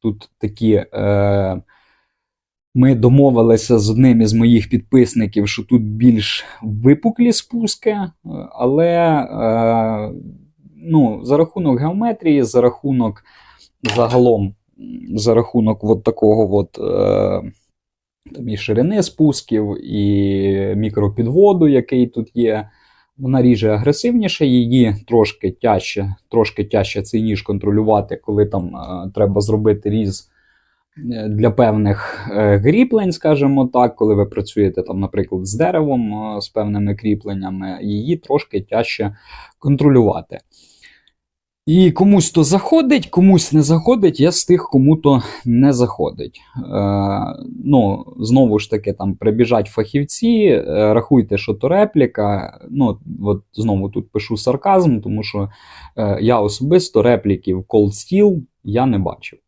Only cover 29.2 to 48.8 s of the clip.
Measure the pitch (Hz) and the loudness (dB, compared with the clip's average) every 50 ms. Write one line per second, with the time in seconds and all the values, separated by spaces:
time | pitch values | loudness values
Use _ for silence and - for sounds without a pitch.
29.2 | 104 98 95 104 98 107 107 107 107 110 104 104 - 104 104 113 107 98 95 - | -2 0 0 -2 0 0 -2 0 0 0 0 0 -2 -4 -4 -2 -4 -4 -6 -8
30.2 | - _ _ _ _ _ _ _ _ _ _ _ _ _ _ 151 135 120 120 113 | -14 _ _ _ _ _ _ _ _ _ _ _ _ _ _ -14 -12 -10 -8 -8
31.2 | 107 107 107 104 110 113 101 - 120 110 107 107 107 101 98 101 - - - - | -6 -6 -2 0 0 0 2 2 2 2 2 0 0 0 -2 -2 -6 -12 -14 -14
32.2 | - 117 101 104 107 101 101 101 104 131 170 226 254 254 226 220 202 185 165 - | -12 -6 -2 0 2 2 2 4 2 2 2 2 2 2 0 0 0 -2 -4 -2
33.2 | - 156 151 139 143 139 139 139 131 127 - 123 123 117 - - 110 107 104 101 | 0 0 2 2 2 2 2 2 0 2 2 2 2 2 0 0 0 2 2 2
34.2 | 101 101 - - 101 - - 107 101 95 - 92 92 - 92 95 98 95 - 101 | 0 -2 -4 -8 -8 -6 -2 0 0 0 0 -4 -6 -6 -6 -6 -6 -4 -4 -4
35.2 | 92 - 98 92 92 98 104 120 160 180 180 160 156 143 135 123 117 104 104 107 | -4 -4 -6 -8 -6 -8 -4 -2 -2 0 0 0 0 0 -2 -2 -2 -4 -6 -8
36.2 | 107 110 107 101 101 - _ 110 104 101 104 101 104 101 101 101 - 107 104 104 | -8 -8 -10 -10 -10 -6 _ -4 -4 -2 -2 -2 -2 -2 -4 -4 -2 -2 -2 -2
37.2 | - 101 98 95 95 95 95 95 95 95 90 - - 104 104 104 113 147 175 160 | -4 -8 -8 -8 -8 -8 -8 -8 -8 -10 -10 -8 -8 -6 -6 -4 -2 -4 -4 -4
38.2 | _ - 135 147 - _ - 98 98 _ - 113 113 - - - 107 101 104 _ | _ -2 -2 -2 -2 _ -8 -8 -6 _ -4 -4 -4 -4 -6 -6 -6 -8 -8 _
39.2 | _ - - - - - _ _ - 139 143 131 151 147 135 123 113 98 - 82 | _ -20 -20 -20 -20 -20 _ _ -2 -2 0 2 4 4 4 6 4 4 0 -4
40.2 | - _ - - _ _ _ _ _ _ _ _ - - _ _ _ _ _ _ | -10 _ -18 -18 _ _ _ _ _ _ _ _ -20 -20 _ _ _ _ _ _
41.2 | _ _ _ _ _ _ _ _ _ - 156 180 190 175 - - 190 202 202 190 | _ _ _ _ _ _ _ _ _ 2 4 6 6 4 4 4 4 4 4 4
42.2 | - - - 170 151 139 180 190 - - 330 330 302 254 294 247 156 - - 180 | 2 2 2 0 2 2 0 -2 0 2 2 2 4 2 0 0 -2 -2 2 4
43.2 | 185 196 190 170 - - 143 156 147 139 165 165 160 233 254 226 196 175 - - | 6 6 6 4 2 2 0 0 2 2 0 0 2 0 2 4 2 0 2 2
44.2 | 139 175 - - - - 180 180 - - - 135 131 143 156 156 - 143 139 123 | 0 0 0 -2 0 0 0 0 0 0 0 2 4 4 2 2 2 2 2 2
45.2 | - - - - - 123 117 120 135 143 135 120 123 104 - - 76 - - - | 0 -4 -14 -10 -4 0 2 2 4 2 2 2 0 -2 -2 -4 -6 -6 -4 -10
46.2 | - - _ - _ _ _ 127 - - 101 101 101 101 101 101 98 98 98 - | -14 -14 _ -20 _ _ _ -16 -12 -6 -4 -4 -2 -2 -2 -2 -2 -2 -2 -4
47.2 | - - - - - - - - - 139 143 127 110 98 101 - - - - - | -6 -8 -10 -12 -16 -16 -16 -10 -2 2 2 2 2 2 -2 -4 -10 -16 -10 -8
48.2 | 110 110 123 135 131 117 107 107 104 - 113 104 | -2 0 2 4 4 4 2 0 -2 -2 -6 -4